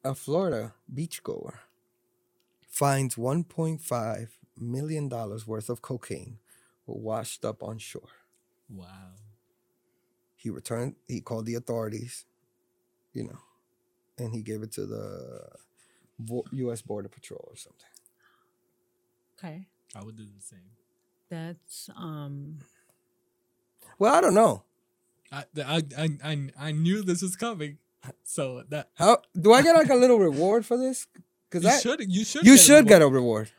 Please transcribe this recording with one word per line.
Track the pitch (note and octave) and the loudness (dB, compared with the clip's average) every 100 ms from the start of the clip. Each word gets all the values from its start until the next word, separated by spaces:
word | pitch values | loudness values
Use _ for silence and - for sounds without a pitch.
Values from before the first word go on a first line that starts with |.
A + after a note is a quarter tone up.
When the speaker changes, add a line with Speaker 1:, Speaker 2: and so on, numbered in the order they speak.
Speaker 1:
A | C3+ | -8
Florida | C3+ - D#3+ F#3+ A#2+ A2 _ - | -8 -6 -4 -2 -6 -8 _ -16
beachgoer | C3 E3 - - G1+ - - _ _ _ _ _ _ _ _ _ _ _ | -12 -10 -12 -12 -12 -14 -20 _ _ _ _ _ _ _ _ _ _ _
finds | - C#3+ C3+ C3+ A#2 | -2 0 0 -4 -6
one | B2 D#3 | -4 -4
point | E3+ - D#3+ D#3 | -6 -6 -6 -8
five | - A#2+ A2 A2 A2+ _ _ - | -8 -6 -6 -10 -14 _ _ -14
million | A#2 B2+ D3+ D#3 C#3+ | -10 -8 -8 -8 -8
dollars | A#2+ A2 A2 A2 | -10 -10 -12 -10
worth | G#2+ G#2+ | -12 -10
of | A#2+ | -12
cocaine | - B2+ - - A#2 G#2+ _ _ _ _ - | -10 -12 -10 -14 -14 -20 _ _ _ _ -16
washed | G#2+ A2 A2 A#2 - | -12 -8 -10 -10 -10
up | A2 A2 | -10 -10
on | G#2+ A2+ | -14 -14
shore. | - - _ _ _ _ _ _ _ | -16 -20 _ _ _ _ _ _ _
Speaker 2:
Wow. | G2 F2+ F#2+ F#2 F#2+ G#2+ G2+ _ _ _ _ _ _ _ _ _ _ | -20 -20 -20 -20 -20 -20 _ _ _ _ _ _ _ _ _ _ _
Speaker 1:
He | A#2 | -12
returned, | D2+ - A#2 B2 - _ | -12 -10 -8 -8 -12 _
he | B2 | -14
called | - A2+ A2 | -10 -10 -8
the | |
authorities, | A#2 B2 A#2 A2 A2 A#2+ - _ _ _ _ _ _ _ _ _ | -10 -8 -8 -8 -10 -14 -20 _ _ _ _ _ _ _ _ _
you | B2 | -16
know, | A2 - _ _ _ _ _ _ _ - | -16 -18 _ _ _ _ _ _ _ -14
and | A#2 | -12
he | A2+ | -12
gave | G#2+ G#2+ | -12 -12
it | A2 | -12
to | - G2+ | -12 -12
the | A2 G2+ F#2+ B1 B1 G1+ - _ _ _ _ _ - | -12 -14 -16 -18 -20 -20 -20 _ _ _ _ _ -20
Bo-, | A2+ A#2+ - | -12 -10 -10
U | C3+ B2 | -8 -8
S | A2+ | -8
Border | - G#2 G2+ | -12 -12 -12
Patrol | _ - - - | _ -20 -20 -20
or | - | -20
something. | - _ _ _ _ _ _ _ _ _ _ _ _ _ _ _ _ _ | -20 _ _ _ _ _ _ _ _ _ _ _ _ _ _ _ _ _
Speaker 3:
Okay. | F3+ D#3 F#3+ _ _ | -18 -18 -20 _ _
Speaker 2:
I | G2+ | -20
would | G#2+ A2 | -20 -20
do | |
the | G#2 G2+ | -20 -20
same. | - G2 F#2 A2+ _ _ _ _ _ | -20 -20 _ _ _ _ _ _ _
Speaker 3:
That's, | E3+ E3 E3+ _ - - - | -16 -14 -18 _ -20 -20 -16
um, | E3+ D#3 C#3+ C#3+ C#3+ D#3 C3+ _ _ _ _ _ _ _ _ _ _ _ - _ | -14 -12 -12 -14 -16 -20 -20 _ _ _ _ _ _ _ _ _ _ _ -20 _
Speaker 1:
Well, | G#3 | 2
I | D#4 | 4
don't | F4+ | 4
know. | F#3+ A3 G2 _ _ _ _ _ _ _ | 4 4 2 _ _ _ _ _ _ _
Speaker 2:
I, | C#3 - D3+ | -14 -12 -10
I, | C3+ D#3+ D3+ B2+ | -4 -4 -4 -6
I, | D#3+ C#3+ | -6 -6
I, | D3 D3+ C3+ C3+ | -8 -8 -10 -12
I | D3+ | -8
knew | D3+ E3 G#3 | -2 -2 -2
this | F#3 F3 | -2 -4
was | F#3 F#3 | -6 -6
coming. | A#3 G3+ D3+ D3 _ _ B2+ - | -8 -8 -12 -14 _ _ -20 -20
So | - - C3+ B2+ C3+ | -12 -8 -8 -10 -12
that | D3 - | -12 -12
Speaker 1:
How | - F3+ A#3+ _ - | 0 4 4 _ 0
do | F#3 | 6
I | B3 | 8
get, | D4+ | 8
like, | E4 C#4 | 6 6
a | B3+ | 4
little | B3+ A#3 | 6 6
reward | F3+ C#3+ F3+ A3+ | 4 2 0 0
for | A3 A#3+ | 0 -4
this? | C4 B3+ - - _ _ _ | -2 -6 -12 -20 _ _ _
'Cause | F3 | 0
Speaker 2:
You | F3+ | 2
Speaker 1:
that | C4+ | 2
Speaker 2:
should, | A#3 A3 G#3 | 0 -4 -2
you | F3+ | -4
should | A3 C#4+ G3+ | -4 6 10
Speaker 1:
you | |
Speaker 2:
get | C4+ | 10
a | |
Speaker 1:
should | - D4 G#3+ | 12 10 10
get | F#3+ | 8
Speaker 2:
reward. | D3 | 8
Speaker 1:
a | |
reward. | C3 B2 A2 A2 | 4 0 -2 -6